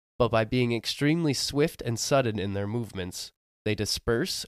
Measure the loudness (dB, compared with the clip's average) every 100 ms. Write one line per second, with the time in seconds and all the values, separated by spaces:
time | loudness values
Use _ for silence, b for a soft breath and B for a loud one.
0 | _ 0 4 4 2 2 2 0 -2 0
1 | 2 2 2 0 -2 0 0 0 -4 -4
2 | 2 2 2 0 -2 -2 -2 -2 -4 -6
3 | -8 -8 -12 -16 _ _ -2 -2 -2 -2
4 | 0 0 0 -4